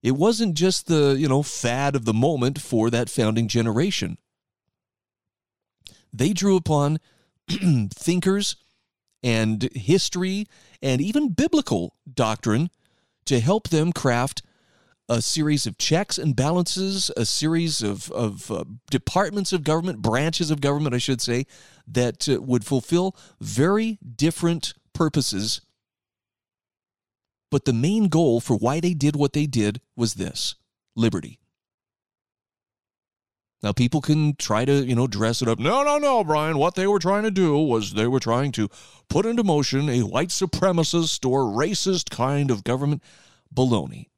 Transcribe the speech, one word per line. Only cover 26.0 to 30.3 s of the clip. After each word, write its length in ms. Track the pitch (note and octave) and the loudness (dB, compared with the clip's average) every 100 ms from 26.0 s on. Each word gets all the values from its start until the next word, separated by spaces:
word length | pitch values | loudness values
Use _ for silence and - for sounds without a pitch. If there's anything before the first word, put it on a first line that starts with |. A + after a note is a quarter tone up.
| _ _ _ _ _ _ _ _ _ _ _ _ _ _ _ | _ _ _ _ _ _ _ _ _ _ _ _ _ _ _
but 140 | C#3+ - | -2 0
the 80 | |
main 340 | A2+ D3+ G#3+ G3+ | 0 2 2 2
goal 320 | D#3+ D#3+ A#2 | 4 4 2
for 160 | - E3 | 0 0
why 240 | A#2+ D#3 | 0 0
they 140 | E3+ | 0
did 220 | E3 C#3+ D3 | 2 0 2
what 180 | C#3+ | 0
they 120 | D3+ D3 | 0 0
did 360 | A#2+ G#2 G#2+ _ - | 0 0 -2 _ -4
was 200 | A#2 - | -2 -2
this: 400 | F2+ | -8